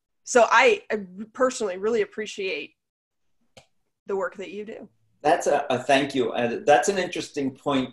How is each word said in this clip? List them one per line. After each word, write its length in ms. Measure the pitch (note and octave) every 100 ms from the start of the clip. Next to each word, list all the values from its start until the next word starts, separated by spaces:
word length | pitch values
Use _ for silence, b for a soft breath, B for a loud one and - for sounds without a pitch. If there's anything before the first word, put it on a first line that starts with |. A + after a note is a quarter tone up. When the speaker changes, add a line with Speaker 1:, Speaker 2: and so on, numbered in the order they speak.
| _ _
Speaker 1:
so 220 | - B3 A3
I, 320 | A3+ C4 G#3 -
I 100 | A3 F#3 F#3 A3
personally 420 | - B3+ B3+ G#3+ F#3
really 240 | G#3 A#3
appreciate 720 | G3 - G#3 - F#3+ D3+ D3+ _ _ _ _ _ _ _ _ - _ _ _ _ -
the 100 | G3
work 200 | F3 F#3
that 140 | F3+
you 140 | G3
do. 240 | G#3 - - _ _ _
Speaker 2:
That's 240 | D3 F3 -
a, 200 | C#3+ -
a 80 | B2
thank 360 | - C#3 C#3+
you. 180 | C3+ A2+
And 340 | - A#2+ A#2 -
that's 220 | D3 -
an 100 | G3
interesting 560 | F3+ E3 D3 D3 C3+
point, 360 | C3 - C3+ B2+